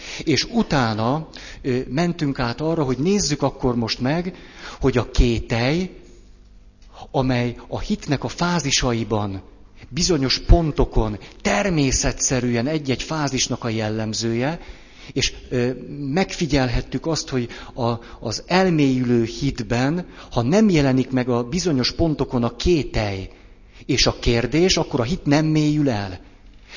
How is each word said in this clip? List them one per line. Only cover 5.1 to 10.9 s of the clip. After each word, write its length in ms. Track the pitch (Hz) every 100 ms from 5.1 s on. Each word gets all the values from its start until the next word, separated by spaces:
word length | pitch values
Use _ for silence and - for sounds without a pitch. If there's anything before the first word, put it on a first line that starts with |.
kételj, 920 | - 123 113 - 117 123 160 185 - - - - - - - - - - - -
amely 440 | - 131 123 120 120 -
a 120 | 117
hitnek 440 | - 214 - 139
a 40 | 127
fázisaiban, 1120 | - 175 175 139 - 135 117 107 110 104 98 - - - - -
bizonyos 500 | 131 180 160 131 -
pontokon 800 | - 170 160 139 127